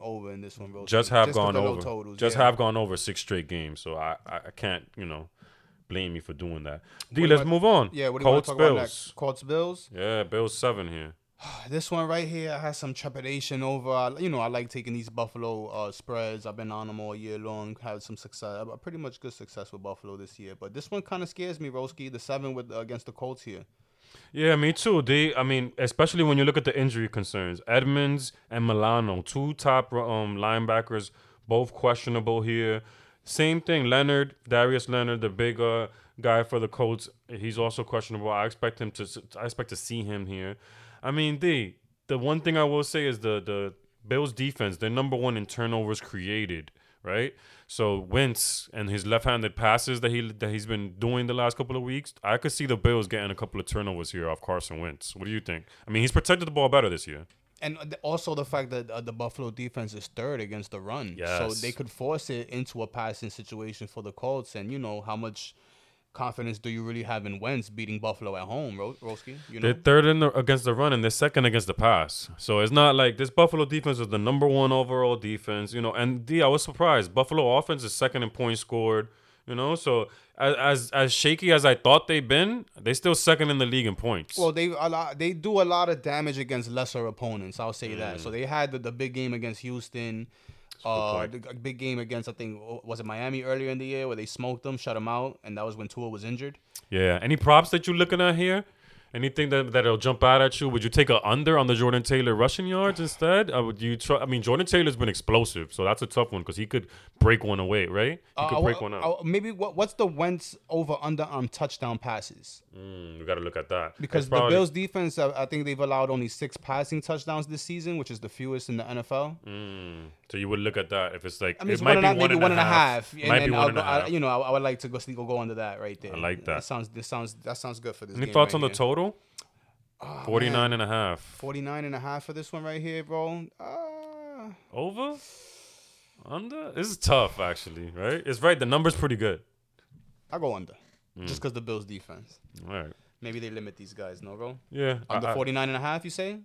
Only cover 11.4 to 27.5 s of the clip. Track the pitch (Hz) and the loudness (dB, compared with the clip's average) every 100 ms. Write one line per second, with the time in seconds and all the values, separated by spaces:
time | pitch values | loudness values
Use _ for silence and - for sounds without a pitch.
11.4 | - - 123 156 - 170 160 170 160 165 | -18 -16 -8 -8 -4 -4 -2 -2 -4 -6
12.4 | 160 143 151 147 139 131 143 131 131 139 | -6 -6 -6 -6 -8 -8 -10 -8 -6 -6
13.4 | - 135 131 135 127 127 127 143 180 135 | -4 -4 -4 -4 0 0 0 -2 -2 -2
14.4 | 117 123 120 131 120 117 113 113 113 120 | -2 -2 -6 -10 -8 -8 -8 -6 -6 -6
15.4 | 117 110 107 104 104 - - 117 113 110 | -6 -6 -8 -6 -8 -10 -8 -6 -4 -6
16.4 | 110 107 110 107 107 107 107 107 107 107 | -10 -10 -10 -8 -8 -10 -10 -10 -10 -10
17.4 | 110 107 104 110 120 107 - 107 104 - | -8 -10 -10 -12 -12 -12 -14 -16 -16 -14
18.4 | 107 101 113 113 180 165 143 123 123 - | -12 -10 -12 -12 -14 -12 -12 -12 -16 -16
19.4 | 117 - 98 98 98 95 101 98 98 - | -18 -16 -16 -14 -12 -12 -14 -16 -16 -18
20.4 | 98 95 98 123 - 202 190 185 180 - | -18 -16 -14 -14 -10 -10 -8 -8 -8 -10
21.4 | 180 156 147 127 131 - 135 120 - 139 | -10 -10 -10 -8 -10 -12 -14 -12 -8 -6
22.4 | 135 127 120 110 113 120 - - 127 123 | -6 -8 -8 -10 -8 -10 -12 -10 -10 -10
23.4 | 117 95 - _ _ _ _ - - 147 | -14 -14 -16 _ _ _ _ -20 -12 2
24.4 | 156 151 151 160 226 175 123 143 156 127 | 4 6 4 2 4 4 6 4 4 2
25.4 | 131 131 123 - 123 - 160 175 151 143 | 2 0 -2 -2 -2 2 2 4 4 6
26.4 | 143 143 131 143 131 113 110 110 95 98 | 6 4 0 2 0 0 -4 -4 -4 -4
27.4 | 90 | -4